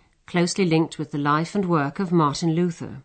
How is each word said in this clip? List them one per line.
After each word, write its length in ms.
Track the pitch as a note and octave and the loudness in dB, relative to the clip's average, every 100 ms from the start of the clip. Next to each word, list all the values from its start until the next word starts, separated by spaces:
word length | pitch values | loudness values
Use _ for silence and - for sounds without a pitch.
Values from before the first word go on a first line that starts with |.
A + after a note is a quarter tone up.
| _ _ - | _ _ -4
closely 400 | F3+ E3+ - F3+ | 0 0 2 2
linked 320 | D#3+ E3 - | 2 2 -4
with 120 | D3 | -8
the 60 | C#3+ | -4
life 380 | D3 D3+ E3 | 0 0 0
and 100 | G3+ | -2
work 340 | F#3 E3+ C#3+ - | 0 0 0 -4
of 140 | F#3+ | 0
Martin 400 | F3 D3 C#3 E3+ | 2 2 2 0
Luther. 500 | D#3+ F3+ - A2+ A#2 | 0 0 -4 -12 -14